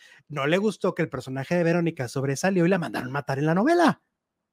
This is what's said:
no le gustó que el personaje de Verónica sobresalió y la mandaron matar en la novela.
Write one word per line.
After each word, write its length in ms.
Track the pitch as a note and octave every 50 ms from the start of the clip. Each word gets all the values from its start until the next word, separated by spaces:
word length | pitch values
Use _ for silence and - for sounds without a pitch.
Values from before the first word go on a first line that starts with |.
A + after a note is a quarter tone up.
| - - - - _
no 180 | - C#3+ D3 C3+
le 120 | D3 E3+
gustó 360 | G3 G#3 G#3+ - - - F#3 -
que 80 | - D#3+
el 60 | A#2+
personaje 460 | - B2+ - C3 C3 C3+ C3+ - F3
de 80 | F3+ E3+
Verónica 460 | E3 E3+ F3 E3+ D#3+ E3 - B2 A2+
sobresalió 560 | - C#3 B2+ C#3 C3+ - - F#3+ G3 F3+ E3
y 40 | F3
la 100 | G3 F3+
mandaron 340 | D#3+ A#2 G#2 - B2+ B2+ C3+
matar 260 | C#3+ - - C3+ C3+
en 60 | D3+
la 100 | D#3 E3+
novela. 460 | F#3+ A3 D#4 F4 F4 E4 B3+ - - _ _ _ _ _ _ _ _ _ _